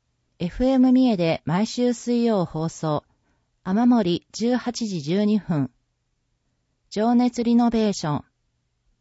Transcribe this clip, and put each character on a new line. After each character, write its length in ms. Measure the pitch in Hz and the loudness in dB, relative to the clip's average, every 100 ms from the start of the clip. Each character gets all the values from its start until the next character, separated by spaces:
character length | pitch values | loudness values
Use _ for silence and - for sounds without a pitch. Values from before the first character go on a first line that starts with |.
| _ _ _ - | _ _ _ -8
エ 80 | 180 | -8
フ 180 | - 254 | -2 0
エ 140 | 269 | 4
ム 120 | 254 | 4
三 180 | 254 254 | 6 4
重 60 | 202 | 2
で 280 | 165 - - | 0 -2 -2
毎 220 | 175 220 | -2 -2
週 260 | - 247 | 0 -2
水 320 | 240 233 240 233 | -2 -2 0 2
曜 200 | 208 170 | 0 -2
放 240 | 156 165 | -4 -6
送。 340 | - 160 147 _ _ _ _ _ _ | -6 -4 -4 _ _ _ _ _ _
雨 200 | 175 196 | -4 0
漏 180 | 247 240 | 2 2
り 240 | 185 175 _ | 2 -2 _
十 240 | - 226 247 | -6 -2 -2
八 320 | - 233 226 | -4 -8 -6
時 120 | 180 | -6
十 260 | 139 185 208 | -2 0 2
二 120 | 214 | 0
分。 320 | - 156 131 _ _ _ _ _ _ _ _ _ _ _ _ | 0 -4 -4 _ _ _ _ _ _ _ _ _ _ _ _
情 240 | 196 226 | -4 0
熱 300 | 240 247 240 | 2 2 0
リ 120 | 233 240 | 0 2
ノ 140 | 233 | 2
ベ 200 | 226 214 | 2 0
ー 40 | |
シ 140 | 190 160 | -2 -4
ョ 140 | 147 | -4
ン。 40 | - _ _ _ _ _ _ _ | -6 _ _ _ _ _ _ _